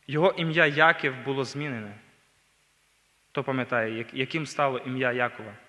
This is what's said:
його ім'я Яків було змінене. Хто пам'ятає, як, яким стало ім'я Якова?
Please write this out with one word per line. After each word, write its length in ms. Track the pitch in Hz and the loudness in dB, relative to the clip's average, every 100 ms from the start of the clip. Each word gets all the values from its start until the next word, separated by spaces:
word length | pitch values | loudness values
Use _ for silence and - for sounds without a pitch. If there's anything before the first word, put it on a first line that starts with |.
| - | -4
його 260 | 147 180 170 | 2 4 2
ім'я 280 | 165 160 156 | 0 4 4
Яків 500 | 143 160 165 147 131 123 | 6 6 6 0 -2 -2
було 180 | 139 127 | -2 -2
змінене. 500 | 139 147 120 104 104 - _ _ _ _ _ _ _ _ _ _ _ _ | -4 -6 -6 -8 -14 -20 _ _ _ _ _ _ _ _ _ _ _ _
Хто 120 | - | -6
пам'ятає, 540 | 135 131 120 120 113 113 | -2 -2 0 0 0 -4
як, 160 | 117 | -8
яким 320 | 131 131 165 147 | -8 -6 -6 -6
стало 340 | - 139 127 | -2 -2 -2
ім'я 320 | 127 131 127 | -6 -2 -2
Якова? 420 | 123 120 - 107 104 | 0 -2 -4 -14 -16